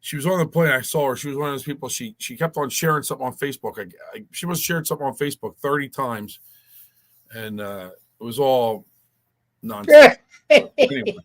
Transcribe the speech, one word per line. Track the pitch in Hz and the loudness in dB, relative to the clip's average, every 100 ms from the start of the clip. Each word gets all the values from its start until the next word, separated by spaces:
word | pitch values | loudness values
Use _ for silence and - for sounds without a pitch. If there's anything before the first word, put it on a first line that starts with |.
she | - 147 | -10 -6
was | 143 | -2
on | 185 | 0
the | 160 | 0
plane, | 165 165 | 2 2
I | 131 | 2
saw | 120 160 143 | -2 -2 -2
her. | 123 | -2
She | 147 | -6
was | 139 | -6
one | 147 | -6
of | |
those | 139 | -6
people. | 127 143 131 | -8 -10 -8
She, | - 120 107 | -10 -10 -12
she | - 120 | -14 -6
kept | 160 160 | -6 -4
on | 143 | -6
sharing | - 165 151 | -2 -2 -2
something | 139 127 127 | -4 -8 -8
on | 120 | -6
Facebook. | 143 135 113 104 | -8 -6 -10 -10
I, | 98 87 - - | -14 -16 -18 -18
I, | - | -16
she | - 175 | -12 -8
was | 170 | -6
sharing | - 170 - | -4 -4 -4
something | 147 139 | -6 -6
on | 123 | -6
Facebook | 143 139 107 - | -8 -6 -12 -8
thirty | 143 147 139 | -4 -2 -4
times, | - 131 113 107 - - - _ - - _ _ _ _ | -6 -6 -6 -10 -16 -20 -20 _ -20 -20 _ _ _ _
and, | 113 110 104 | -14 -12 -10
uh, | 101 101 92 92 _ _ | -10 -10 -14 -20 _ _
it | |
was | 117 117 | -14 -2
all | 139 131 117 110 - _ _ _ _ _ _ _ | 2 2 2 -2 -10 _ _ _ _ _ _ _
nonsense. | 113 107 104 - 277 - _ - _ | -12 -10 8 12 12 8 _ -20 _
Anyway | 294 285 - 254 269 208 202 | 2 4 0 0 0 -6 -10